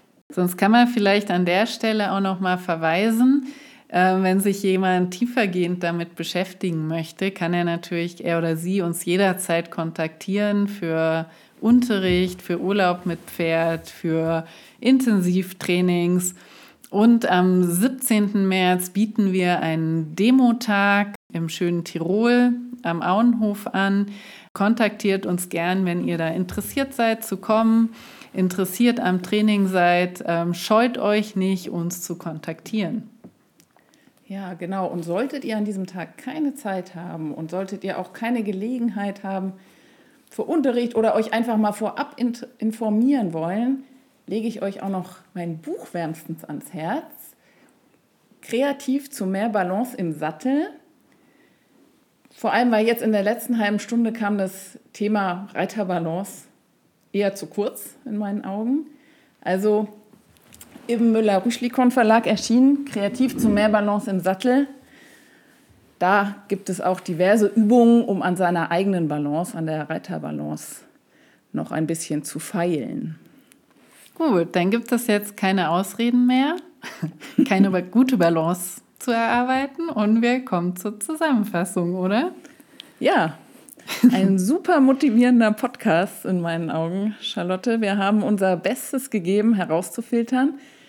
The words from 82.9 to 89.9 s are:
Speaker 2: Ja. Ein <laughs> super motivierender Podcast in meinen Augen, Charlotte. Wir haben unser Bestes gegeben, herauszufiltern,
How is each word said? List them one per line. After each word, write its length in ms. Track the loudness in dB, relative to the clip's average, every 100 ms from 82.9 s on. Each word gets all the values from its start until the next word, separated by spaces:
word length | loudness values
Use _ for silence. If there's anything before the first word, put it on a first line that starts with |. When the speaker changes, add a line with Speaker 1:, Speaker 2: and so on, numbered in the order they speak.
| _
Speaker 2:
Ja. 380 | 2 2 0 -4 -18 -20 -20 -20 -14 4 4
Ein 280 | 6 4 4
<laughs> 0 |
super 400 | 2 0 2 4
motivierender 720 | 4 4 4 4 6 6 4
Podcast 760 | 2 -4 -2 2 2 0 -4 -4
in 160 | -2
meinen 280 | -2 -4 -4
Augen, 460 | -4 -4 -4 -4 -6
Charlotte. 600 | -8 -6 -4 -2 0 0
Wir 160 | 0 0
haben 260 | 2 2
unser 340 | 2 2 2 0
Bestes 520 | -2 -4 -4 -6 -4
gegeben, 440 | -4 0 2 4
herauszufiltern, 1000 | 2 0 -2 -2